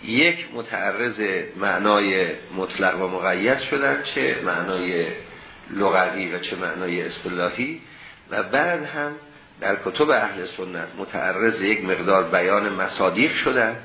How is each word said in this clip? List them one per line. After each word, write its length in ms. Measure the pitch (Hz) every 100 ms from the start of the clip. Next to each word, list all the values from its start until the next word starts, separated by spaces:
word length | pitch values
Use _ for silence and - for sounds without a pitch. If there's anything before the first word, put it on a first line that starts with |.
یک 420 | - 120 170 170 -
متعرض 600 | 120 117 107 98 98 120 104 104 92 - 92
معنای 720 | 101 92 104 104 98 95 87 80 - 92
مطلق 460 | 92 - 95 90
و 60 | 92
مقید 500 | 92 90 92 107 135
شدن، 440 | - 143 139 143 -
چه 220 | - 135 127
معنای 640 | 92 85 90 92 90 87 82 - - - - - -
لغوی 640 | 98 98 92 92 95 90
و 60 | 87
چه 180 | 87 90
معنای 500 | 90 82 92 87 85
اصطلاحی، 720 | - 90 90 90 - 131 160 - - - - -
و 120 | 101
بعد 420 | 95 135 170 175
هم 280 | 147 147 147 151 - - - -
در 160 | 95 101
کتب 260 | 95 - 151
اهل 360 | 127 104 98 90 -
سنت 320 | 92 87 82 80
متعرض 640 | 98 101 92 92 113 92
یک 220 | 98 107
مقدار 380 | 101 90 87 95
بیان 460 | 85 92 90 101 104
مصادیق 680 | 95 92 - 95 90 127
شدن 420 | - 143 127 113 117